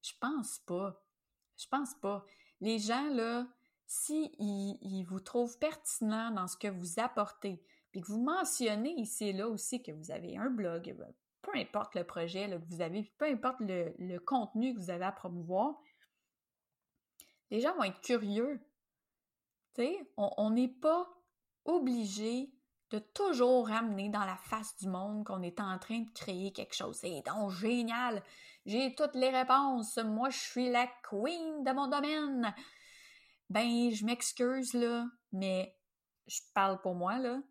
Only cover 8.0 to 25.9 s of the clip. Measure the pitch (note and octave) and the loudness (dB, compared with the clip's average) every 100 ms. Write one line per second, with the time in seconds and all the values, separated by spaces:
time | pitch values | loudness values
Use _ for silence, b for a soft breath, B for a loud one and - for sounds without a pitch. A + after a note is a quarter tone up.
8 | F3 G#3 B3+ F4+ F4+ - A#3 G#3 B3+ E4 | -4 0 2 2 0 0 0 2 0 -2
9 | G#3+ - G#3 F#3+ A3 G#3+ - B3 B3+ D3+ | -4 -2 -2 0 -2 -2 -4 -6 -6 -12
10 | D#3 D#3 F3 F#3 A#3 A#3+ F#3 E3+ F3+ - | -8 -8 -6 -4 -2 0 0 -2 -6 -12
11 | - - _ _ - G4 - G#3 G#3 F#3 | -16 -20 _ _ -6 -4 -2 -4 -4 -4
12 | F3 F3+ E3+ F#3 G3+ F3 E3 E3+ E3 F#3+ | -4 -4 -4 -4 -4 -6 -6 -4 -4 -4
13 | G#3 _ D4+ B3 B3 C4 G#3+ F3+ E3 - | -6 _ -2 0 0 -2 -2 0 -2 -4
14 | F3+ F3 - C4 G#3 A3 B3+ A#3 F3+ F3 | -6 -4 0 0 0 0 0 -2 -6 -4
15 | F#3 G3 F3+ F3 E3+ F#3 B3+ D4 B B | -4 -4 -8 -8 -2 2 2 0 B B
16 | B _ _ _ _ _ _ _ _ _ | B _ _ _ _ _ _ _ _ _
17 | _ _ B B _ G#3 C4+ F4+ G3+ F#3 | _ _ B B _ 2 2 2 0 0
18 | - A#3+ G#3 G3+ B3+ C#4 - _ _ _ | 0 0 2 0 0 -2 -8 _ _ _
19 | _ _ _ _ _ _ _ - A#3 G4+ | _ _ _ _ _ _ _ -2 0 0
20 | - - G3+ - G#3+ A3+ B3+ - D#4 E4+ | -6 -2 0 2 4 4 4 4 4 4
21 | F4 - _ _ _ _ - E4+ C4 A#3+ | 2 -10 _ _ _ _ 2 4 4 2
22 | G#3 G3 A3 A#3+ C4+ _ _ _ _ G#3+ | 0 -2 -2 -2 -4 _ _ _ _ -6
23 | - - G4+ C#4 B3 B3+ A3 A3 A#3 G3 | -6 0 2 6 8 6 6 0 0 -2
24 | G3 G#3 G3 F#3 - A3 G#3+ - F#3+ F#3 | -2 0 0 -2 -4 -6 -6 -6 -4 -2
25 | G3 G#3+ G#3 F#3+ F3 F3 G3+ F#3 - | -2 -4 -4 -4 -4 -4 -4 -6 -4